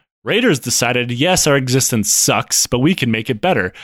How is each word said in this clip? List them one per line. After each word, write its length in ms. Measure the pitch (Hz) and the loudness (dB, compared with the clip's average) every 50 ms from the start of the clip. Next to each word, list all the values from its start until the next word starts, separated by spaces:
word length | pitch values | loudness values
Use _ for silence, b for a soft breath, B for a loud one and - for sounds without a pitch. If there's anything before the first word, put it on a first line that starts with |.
| _ _ _ _ - | _ _ _ _ -6
Raiders 360 | 110 170 220 240 240 160 120 | -4 -2 0 2 2 2 0
decided, 520 | - 123 - - 123 120 123 123 120 120 | -2 -4 -2 0 0 0 0 0 -2 -4
"Yes, 340 | 120 120 143 180 185 175 - | -2 0 0 2 2 2 2
our 100 | 156 139 | 2 2
existence 560 | 139 131 123 127 131 - - 127 110 101 - | 2 2 0 0 0 0 0 0 0 0 0
sucks, 540 | - - - - 123 104 123 - - - - | 0 0 0 0 0 0 -2 -2 -2 -2 -2
but 140 | - - 123 | 0 0 0
we 160 | 127 165 190 | 2 2 0
can 160 | - 139 120 | 0 0 -2
make 180 | 110 113 113 - | -2 -2 -2 -4
it 120 | 123 104 | -4 -2
better 300 | - 185 180 117 92 90 B B | 0 0 0 0 0 -2 B B